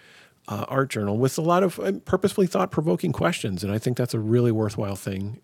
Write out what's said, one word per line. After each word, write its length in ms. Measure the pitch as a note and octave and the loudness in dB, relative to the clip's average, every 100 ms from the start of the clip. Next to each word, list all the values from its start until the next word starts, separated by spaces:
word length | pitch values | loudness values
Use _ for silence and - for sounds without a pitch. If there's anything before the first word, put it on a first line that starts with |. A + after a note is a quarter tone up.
| - - - _ - | -18 -20 -20 _ -10
uh, 180 | G#2 - | -8 -2
art 220 | C3+ C3+ | 0 0
journal 260 | G#2+ G2+ G#2+ | 0 0 2
with 220 | C3 - | 2 2
a 40 | |
lot 200 | E3 F3 | 2 4
of, 180 | F#3+ - | 2 0
uh, 120 | G3 G3 | -4 -4
purposefully 420 | - F#3 G3 - F3+ | 0 0 2 2 2
thought-provoking 640 | F#3+ F3+ - D#3 F3 F3 | 2 0 0 0 0 0
questions. 520 | - E3+ F3 A2 F2+ | 0 0 0 -4 -4
And 80 | G2 | -2
I 60 | G#2+ | -2
think 180 | C3+ B2 | -2 -2
that's 160 | B2 | -2
a 80 | A#2 | -2
really 320 | G#2+ B2 A#2+ | 2 4 4
worthwhile 440 | A2 G#2+ A#2 G2+ G2 | 2 0 -2 -4 -4
thing, 440 | - F#2+ G2+ A2+ | -6 -6 -6 -10